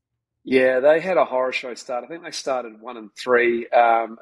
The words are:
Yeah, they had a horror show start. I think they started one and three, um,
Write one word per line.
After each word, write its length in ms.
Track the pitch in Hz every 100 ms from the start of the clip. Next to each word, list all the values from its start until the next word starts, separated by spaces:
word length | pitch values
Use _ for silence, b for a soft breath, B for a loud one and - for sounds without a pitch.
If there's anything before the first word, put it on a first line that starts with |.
| _ _ _ _
Yeah, 360 | - 131 131 127
they 200 | 143 160
had 160 | 185 165
a 80 |
horror 280 | 123 127 127
show 220 | 127 127
start. 300 | 113 - 123
I 40 | 123
think 160 | 170
they 60 | 170
started 500 | - 151 127 117 110
one 160 | 117 117
and 140 | 107 -
three, 520 | 127 120 120 117 120
um, 500 | 127 117 117 113 117